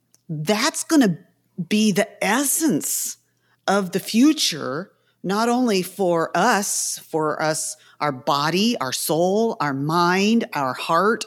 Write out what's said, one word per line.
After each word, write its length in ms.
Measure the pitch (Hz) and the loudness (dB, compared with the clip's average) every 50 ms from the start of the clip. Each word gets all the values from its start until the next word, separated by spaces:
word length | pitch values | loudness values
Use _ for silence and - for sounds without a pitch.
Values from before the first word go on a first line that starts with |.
| _ _ _ _ _ - | _ _ _ _ _ -12
that's 540 | 165 147 151 151 214 208 240 311 320 - - | -10 -6 -2 -2 -2 0 0 -2 -2 -4 -4
gonna 340 | - 220 294 262 202 160 - - _ _ _ _ _ _ - 170 - | 2 4 4 4 4 2 -2 -6 _ _ _ _ _ _ -10 -6 -2
be 220 | 214 214 220 214 | 0 2 2 2
the 320 | 185 175 202 - - - - | 2 2 0 -2 -2 -4 -2
essence 960 | 190 208 254 294 262 - - 320 311 190 139 - - - - - - - _ _ _ _ _ _ _ _ _ - - | 0 0 0 0 0 -2 0 0 0 0 0 -2 -4 -6 -6 -6 -8 -10 _ _ _ _ _ _ _ _ _ -2 0
of 240 | 190 202 202 175 | 0 0 0 -2
the 80 | 185 190 | -4 -6
future, 920 | - - - 226 254 302 311 - - - 175 143 127 127 131 151 190 - _ _ _ _ _ _ - | -6 -2 2 4 4 4 4 2 -2 -4 -4 -4 -6 -6 -6 -8 -10 -12 _ _ _ _ _ _ -6
not 260 | 175 196 208 226 233 | -4 -2 0 2 2
only 340 | 240 247 254 240 208 185 175 | 2 2 2 2 2 0 -2
for 520 | 180 - - 196 175 170 165 165 - - | -4 -4 -2 0 0 2 0 0 0 0
us, 640 | 175 185 240 233 196 202 - - - - - - - | 0 2 2 2 2 0 -2 -4 -4 -4 -6 -6 -10
for 420 | - - - 160 156 151 143 - | -10 -6 -4 -2 -2 -2 -2 -2
us, 340 | - 156 156 156 - - - - - - _ - | -2 -2 -2 -2 -4 -8 -10 -12 -18 -20 _ -6
our 120 | 151 151 | -4 -4
body, 640 | 139 127 120 - 151 143 143 156 160 185 208 233 240 - | -4 -4 -2 -2 0 0 0 0 0 2 2 0 0 -2
our 140 | 131 131 123 | -4 -6 -6
soul, 600 | - - - 165 156 175 185 190 214 226 226 - - | -4 -2 -2 0 2 2 2 2 2 0 0 -2 -2
our 140 | 151 147 135 | -2 -2 -2
mind, 720 | 135 139 151 160 175 175 175 180 190 196 208 226 233 - - - | -2 -2 0 2 2 2 4 4 4 4 4 4 2 2 0 -4
our 200 | 151 139 131 123 | -4 -2 -2 -4
heart, 520 | - - - 165 165 185 208 233 - - | -4 -2 0 2 2 4 2 0 0 -4